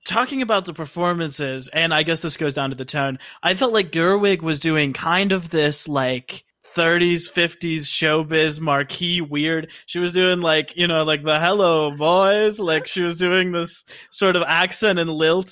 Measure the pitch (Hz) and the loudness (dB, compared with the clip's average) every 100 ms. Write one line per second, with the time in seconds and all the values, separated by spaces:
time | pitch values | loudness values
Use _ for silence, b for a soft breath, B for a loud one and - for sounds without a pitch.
0 | - 214 254 277 254 214 180 160 156 - | -4 -2 -2 -2 0 -2 -2 -10 -10 -4
1 | 175 175 160 139 143 131 131 156 165 156 | -2 0 -4 -4 -4 -6 -6 -2 0 2
2 | 160 165 170 - 156 143 139 131 131 151 | 0 -2 -2 -2 -2 -2 -4 -6 -6 -4
3 | 139 131 B B - 185 262 220 185 160 | -2 -4 B B -2 0 2 2 0 2
4 | 165 196 202 185 160 151 165 156 147 131 | 2 4 2 0 0 -2 0 2 0 -2
5 | 160 175 202 190 165 160 147 147 - 143 | -2 0 2 0 0 0 2 0 -2 0
6 | 131 127 - - - _ _ - 165 170 | 0 -2 -6 -18 -18 _ _ 0 2 4
7 | 175 170 170 - 170 - 170 160 143 - | 2 0 -2 -2 -2 -2 -6 -4 -4 -2
8 | 160 156 156 160 156 151 160 139 139 - | 2 2 0 0 0 0 -2 0 -2 -6
9 | 180 175 160 147 151 165 160 B B 180 | -4 -4 -4 -2 -2 -2 -4 B B -4
10 | 175 175 185 180 170 156 151 - 175 165 | -2 2 2 2 2 2 0 -2 0 2
11 | 156 156 147 151 170 202 190 160 151 143 | 2 0 0 0 2 2 4 4 0 0
12 | 151 180 190 208 214 214 190 160 160 - | 2 4 4 4 2 0 0 -2 -2 -4
13 | 175 170 180 185 180 175 170 - - B | -2 0 0 2 0 -2 -4 -6 -12 B
14 | B - 196 175 165 160 185 - 220 180 | B -2 2 2 2 2 0 0 0 2
15 | 165 156 160 170 185 | 0 0 2 2 0